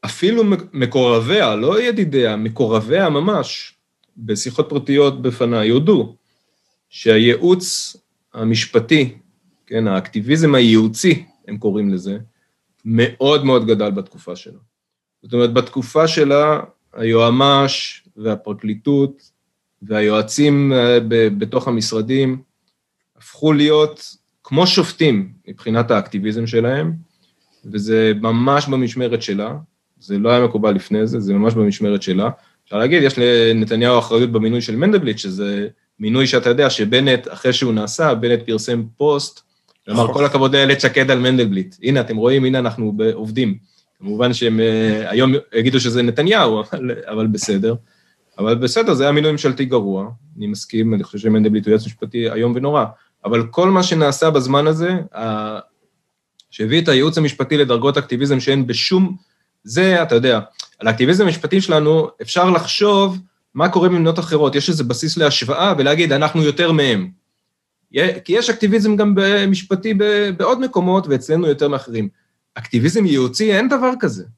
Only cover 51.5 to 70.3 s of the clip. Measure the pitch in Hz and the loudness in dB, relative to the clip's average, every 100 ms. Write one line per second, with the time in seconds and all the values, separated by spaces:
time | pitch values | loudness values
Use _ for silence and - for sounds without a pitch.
51.5 | 107 104 110 110 - 113 120 113 110 120 | 0 2 0 0 -12 -8 -4 -4 -2 -2
52.5 | 120 139 147 110 - _ _ 101 117 113 | -2 -2 -2 -2 -8 _ _ -2 -2 -2
53.5 | 139 185 190 180 160 147 139 160 151 127 | 0 2 2 2 0 0 2 0 2 2
54.5 | 139 151 160 170 185 160 - 113 107 107 | 2 2 0 -2 -4 -8 -10 -6 -6 -6
55.5 | 107 - _ _ _ _ _ _ _ _ | -10 -14 _ _ _ _ _ _ _ _
56.5 | - 110 156 165 135 151 165 151 - 135 | -8 0 0 2 4 2 2 -2 -2 -2
57.5 | 147 139 120 135 143 123 123 139 135 135 | 0 2 2 2 0 -2 -4 0 0 0
58.5 | 139 123 117 - 185 185 185 _ _ _ | 0 0 -4 0 2 0 -2 _ _ _
59.5 | _ 104 120 190 180 165 117 127 113 98 | _ -8 0 2 2 2 2 2 0 -2
60.5 | _ - _ 110 113 127 185 202 165 - | _ -20 _ -2 0 2 4 2 0 -2
61.5 | 190 185 156 151 160 156 - 113 180 180 | -2 2 2 4 2 0 -6 -6 0 2
62.5 | 175 - - 208 202 196 185 - _ _ | 2 0 0 2 2 2 -2 -14 _ _
63.5 | 131 170 175 180 180 165 165 165 156 147 | -2 0 2 2 2 0 0 -2 0 2
64.5 | - - 160 123 123 156 165 151 - 120 | 0 -2 -2 -2 -4 -4 0 0 0 -4
65.5 | 135 190 160 139 156 170 139 151 160 151 | -2 0 0 0 2 0 0 0 0 -2
66.5 | 143 170 160 139 107 92 - _ _ _ | 0 0 2 2 0 -4 -12 _ _ _
67.5 | _ _ _ _ 131 180 - - 202 240 | _ _ _ _ -2 -2 -2 -2 -2 0
68.5 | 233 214 220 208 208 208 196 196 202 196 | 0 0 2 2 2 2 2 2 2 0
69.5 | 185 - 190 208 202 208 208 208 | -2 -2 -4 -2 0 2 0 -2